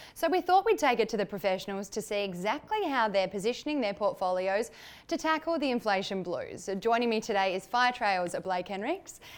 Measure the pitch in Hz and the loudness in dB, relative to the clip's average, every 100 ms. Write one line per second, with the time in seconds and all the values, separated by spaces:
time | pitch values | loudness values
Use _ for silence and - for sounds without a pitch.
0 | - - 320 370 330 370 440 370 285 226 | -18 -2 2 2 4 4 6 4 4 4
1 | 220 208 196 202 202 185 - 196 202 220 | 2 0 -2 -2 0 -2 -4 -6 -6 -6
2 | 202 202 196 175 196 285 - 427 359 269 | -2 -2 -2 -2 -2 -2 -2 -2 0 2
3 | 220 196 190 208 208 247 302 294 208 202 | 2 2 0 0 -2 -2 -2 0 0 0
4 | 202 - 185 185 185 202 240 - - - | 0 0 0 0 2 0 -2 -8 -20 -14
5 | - 330 311 311 320 330 277 240 220 196 | -6 -2 0 0 0 0 0 0 2 0
6 | 196 190 175 135 90 - 190 190 226 233 | 0 -4 -4 -6 -6 -10 -6 -2 2 2
7 | 240 220 220 196 190 185 - 240 247 247 | 2 0 0 0 2 0 -2 2 2 2
8 | 208 185 175 - 185 185 185 190 226 381 | 0 0 0 -4 -4 -4 -4 -6 -4 -4
9 | - - - | -8 -20 -18